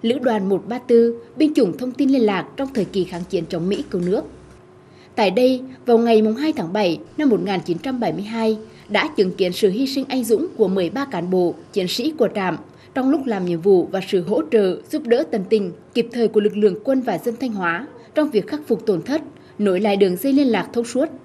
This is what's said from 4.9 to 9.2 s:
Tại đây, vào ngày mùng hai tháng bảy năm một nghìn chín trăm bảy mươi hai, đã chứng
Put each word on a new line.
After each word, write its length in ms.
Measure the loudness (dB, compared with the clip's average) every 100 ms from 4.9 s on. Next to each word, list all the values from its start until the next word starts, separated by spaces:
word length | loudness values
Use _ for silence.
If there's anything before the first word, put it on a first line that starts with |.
| -20 -12
Tại 160 | 0 0
đây, 320 | 4 2 2 -6 -8 2
vào 120 | 4
ngày 240 | 6 4
mùng 140 | 4 0
hai 160 | -2
tháng 200 | -2 -4
bảy 260 | 0 0 -2 -8 -2
năm 120 | 2
một 120 | 2
nghìn 200 | 0 -4
chín 180 | -2 -4
trăm 220 | -4 -2
bảy 120 | -2
mươi 100 | -4
hai, 360 | -6 -2 -2 -2 -8 -20 -2
đã 200 | -2 0
chứng 180 | 0